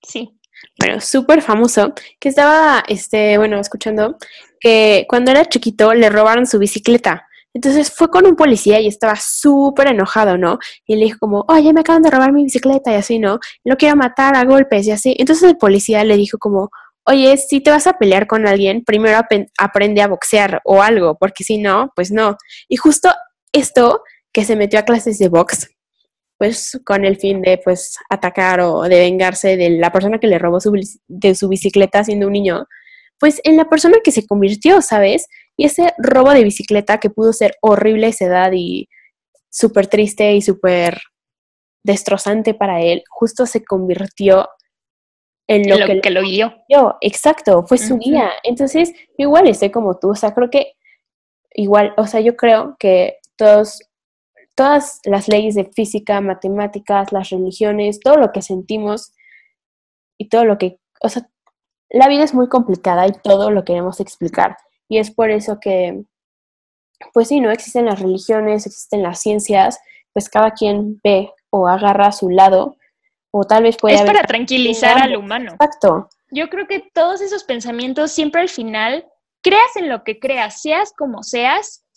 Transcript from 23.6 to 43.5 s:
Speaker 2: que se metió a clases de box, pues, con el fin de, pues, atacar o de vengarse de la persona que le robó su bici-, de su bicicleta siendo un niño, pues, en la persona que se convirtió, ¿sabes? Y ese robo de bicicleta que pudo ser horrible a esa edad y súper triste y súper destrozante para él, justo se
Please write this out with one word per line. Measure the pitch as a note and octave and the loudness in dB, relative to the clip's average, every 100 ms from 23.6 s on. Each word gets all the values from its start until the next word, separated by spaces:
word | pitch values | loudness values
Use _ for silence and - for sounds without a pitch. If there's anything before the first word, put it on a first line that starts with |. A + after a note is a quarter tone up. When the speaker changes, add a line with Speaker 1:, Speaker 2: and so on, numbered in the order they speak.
| C4+ - A#3+ A4 _ _ _ | 0 2 2 0 _ _ _
Speaker 2:
que | - G#3 | -6 -2
se | G#3+ | -2
metió | G3+ G#3+ | 0 0
a | |
clases | G#3+ A#3 A3+ G#3 | 0 -2 -2 -2
de | F#3+ | 2
box, | E3+ F3 - - _ _ _ _ _ _ _ | 2 0 -4 -8 _ _ _ _ _ _ _
pues, | G#3 A#3 - C4 - | -4 -4 -10 -14 -4
con | G3+ G3 | -2 0
el | G3 | -2
fin | G3 G3 | -2 -2
de, | F#3 F#3 | 0 0
pues, | F#3 F3+ - - - | 0 -4 -6 -16 -8
atacar | G3 F#3 F3+ F#3 F3+ | -6 -4 -2 -2 0
o | F3 D#3 | 0 -2
de | E3+ F3+ | 2 4
vengarse | F3+ F#3 F#3 F#3+ G3+ F#3+ | 4 2 -2 -2 -2 0
de | E3+ | 0
la | E3+ E3+ | 2 0
persona | F#3+ G3 A3 | 0 -2 -2
que | A3+ | 0
le | F3 | 0
robó | F3 F3+ | 0 -2
su | G#3 | 0
bici-, | G#3 G3 - _ | -2 -4 -16 _
de | F3+ G3 F#3 | -2 0 0
su | G3 | -2
bicicleta | F#3+ G3+ G3 F#3+ G3+ | -4 -2 0 2 0
siendo | G#3 G#3 G3 | -2 -2 -2
un | |
niño, | G3+ G3 E3+ - _ _ _ _ _ | -2 -2 -4 -8 _ _ _ _ _
pues, | D4+ D4 | 0 0
en | D4 D#4+ | 2 2
la | D#4+ | 2
persona | D#4+ E4+ A4 | 2 4 4
que | A4 | 4
se | A#3 G#3 | -2 -2
convirtió, | G#3 G3 G#3 D4+ F#4+ | 0 0 0 2 2
¿sabes? | - G#3+ G3 C4+ - _ _ - | 2 0 2 0 -6 _ _ -2
Y | D4 | -2
ese | - F4 E4+ | 0 -2 0
robo | A#3+ B3+ C4 | 0 4 6
de | C#4+ | 6
bicicleta | G#3+ G3+ - G#3 G3+ G#3+ | 4 0 -4 -4 0 -2
que | G#3+ | -2
pudo | G#3 A3 | 0 -2
ser | A3 G#3+ - | 0 -2 0
horrible | A3 G3+ G#3+ A3 A3 | 2 2 2 0 -2
a | |
esa | A3+ F#3 | -2 -2
edad | F3+ F#3 | 0 0
y | F#3+ F3 F3+ - _ _ _ _ _ _ | -2 -4 -8 -10 _ _ _ _ _ _
súper | - A3+ G#3 G3 | -2 0 0 0
triste | G#3 G#3 - G#3 | 0 -2 0 0
y | G#3 | 2
súper | G3+ F#3+ F#3 F3+ E3+ F3 - _ _ _ _ _ _ _ | 0 -2 0 0 -2 -6 -16 _ _ _ _ _ _ _
destrozante | G3+ G3+ - G3 - G#3+ A3 G#3+ | -4 -4 -2 -6 -4 -4 -4 -4
para | G3+ F3 | -4 -2
él, | E3+ F3 - | -2 -4 -8
justo | - A3+ - | -6 -6 -4
se | B3 | -6